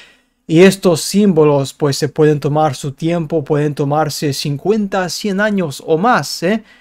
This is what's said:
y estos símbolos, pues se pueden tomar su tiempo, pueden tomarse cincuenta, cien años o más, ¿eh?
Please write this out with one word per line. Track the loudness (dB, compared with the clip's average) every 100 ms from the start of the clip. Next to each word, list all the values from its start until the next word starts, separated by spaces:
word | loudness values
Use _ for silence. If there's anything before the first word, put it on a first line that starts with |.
| -20 _ _ _ 0
y | 4
estos | 6 4 0 0
símbolos, | 0 2 2 4 4 4 0 -4
pues | -4 -2
se | -4
pueden | 2 2 2
tomar | 0 0 0
su | -2 -10
tiempo, | -6 -4 -4 -2 -4
pueden | -2 -2 -2 -2
tomarse | -2 0 -2 -2 -4
cincuenta, | -4 -4 -4 -2 0 0 -4 -4
cien | -6 -4 -2
años | -2 -2 -4 -6 -2
o | 0
más, | 2 0 -2 -4
¿eh? | -2 -2 -6 _